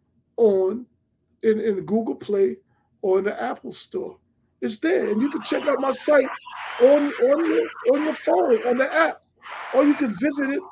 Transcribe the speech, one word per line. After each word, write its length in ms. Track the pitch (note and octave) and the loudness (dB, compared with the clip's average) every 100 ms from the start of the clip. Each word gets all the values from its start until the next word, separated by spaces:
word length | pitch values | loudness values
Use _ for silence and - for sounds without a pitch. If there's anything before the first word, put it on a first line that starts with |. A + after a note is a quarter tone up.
| _ _ _ - | _ _ _ 2
on, 500 | A3+ F#3+ F#3 A#3 B3+ _ _ _ _ _ | 2 4 0 -2 -10 _ _ _ _ _
in, 160 | A3+ G#3+ | 0 0
in 180 | A3 F#3+ | 0 -4
the 60 | |
Google 320 | D#3+ G#3+ A3+ | -2 -2 -2
Play 440 | C#4 - G3+ G3 - _ _ _ _ | -8 -4 0 0 -2 _ _ _ _
or 180 | G3 F#3+ | 0 0
in 60 | |
the 180 | G3 - | 0 -4
Apple 300 | A#3 C#4+ A#3 | -8 -8 -12
Store. 460 | - - - - - _ _ _ - | -14 -12 -10 -10 -14 _ _ _ -10
It's 160 | B3 G#3+ | -8 -4
there. 320 | D#4+ F#4 G#3 | -2 0 0
And 120 | G#3 | -2
you 80 | C#4+ | -2
can 120 | D#4 | -4
check 240 | - C#4 D4 | -4 -4 -2
out 140 | C4 | -2
my 120 | C4+ | -2
site 360 | C4 - D4 C4 - - - - - | -2 2 2 2 -4 -16 -14 -10 4
on, 240 | B3+ D4 C#4+ | 6 6 2
on 400 | A#3 A#3+ D4+ E4 | 0 2 2 2
your, 200 | D#4+ A#4 - A#3 | 0 0 -2 0
on 100 | C#4+ | 2
your 80 | D#4 | 0
phone, 540 | C4 - F4 E4 A3+ A#3+ | -4 0 2 4 2 2
on 100 | B3 | 0
the 160 | C4+ | 0
app. 300 | D#4 D#4+ - _ _ - - - | 2 0 -2 _ _ -18 -16 -2
Or 120 | C4 | 2
you 100 | D4 | 4
can 200 | D4 C4+ F#3 | 4 0 -2
visit 300 | C#4+ C#4+ C4+ | -4 -2 -4
it, 100 | C#4+ - | -4 -8